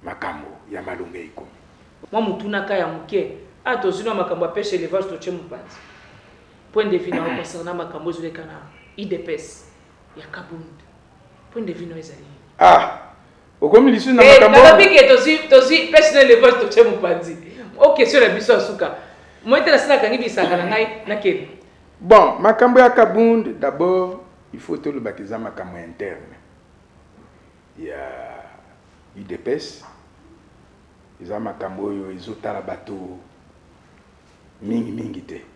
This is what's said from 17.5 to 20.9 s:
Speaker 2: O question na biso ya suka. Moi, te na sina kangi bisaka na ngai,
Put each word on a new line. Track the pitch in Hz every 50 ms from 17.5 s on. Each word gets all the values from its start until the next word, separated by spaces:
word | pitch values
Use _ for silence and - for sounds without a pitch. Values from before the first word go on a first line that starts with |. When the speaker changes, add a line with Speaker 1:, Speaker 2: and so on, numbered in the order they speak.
| - - - - - -
Speaker 2:
O | 269 294 302
question | 302 247 226 - 277
na | 240 208
biso | 180 208 214 -
ya | 233 196
suka. | - - 196 - 175 143 - - - - - _ _ _ _ _ -
Moi, | 220 254 302
te | - 349
na | 294 -
sina | - - 277 247
kangi | 226 208 233 254
bisaka | 240 226 - 202 180 - 175
na | 175 175
ngai, | 185 214 220 220 220